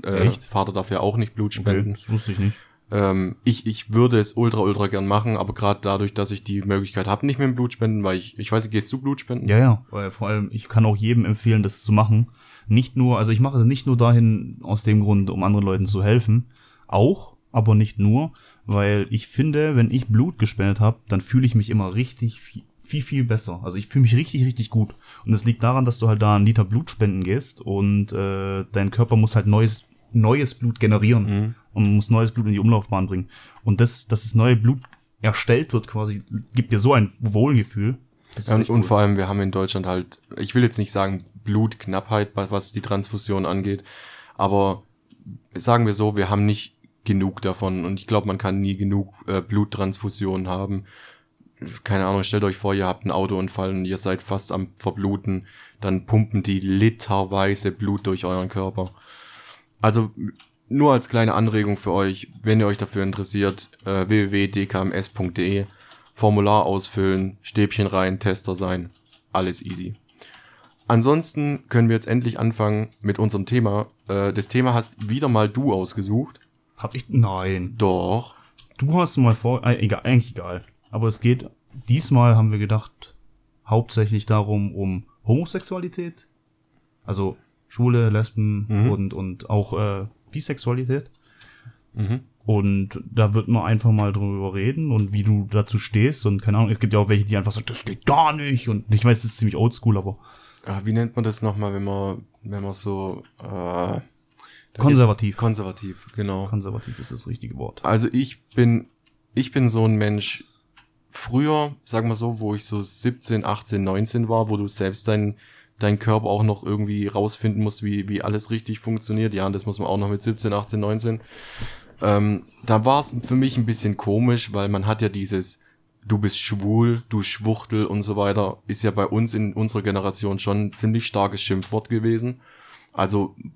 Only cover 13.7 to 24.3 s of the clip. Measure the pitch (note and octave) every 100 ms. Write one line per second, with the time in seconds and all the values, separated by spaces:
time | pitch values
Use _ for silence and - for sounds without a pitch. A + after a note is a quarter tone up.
13.7 | C3+ C#3 B2 A#2+ A#2+ A2+ A2 B2+ - -
14.7 | G#2+ G#2+ G#2+ G#2 G2+ F#2+ F2+ F#2+ G#2 G2+
15.7 | F#2+ F#2+ G2+ G2+ A#2+ A2 A2+ B2 _ _
16.7 | _ _ G2 A#2+ G3 - - _ - A2
17.7 | G#2+ G#2+ - G2+ A#2 D#3 - _ _ -
18.7 | G2+ G2+ G#2 G2 A#2+ - - D3+ D3 D#3
19.7 | C3+ A#2 B2 G#2+ G#2+ D3+ - G#2+ - G2
20.7 | G2 G#2+ A#2 - G2 - B2+ B2+ A2+ G#2
21.7 | G#2+ F#2+ G2 B2+ - A#2 - - - -
22.7 | _ - D3 B2+ C#3 A#2+ A2 - F2 F#2+
23.7 | F#2 G#2 C#3 A#2+ A#2 -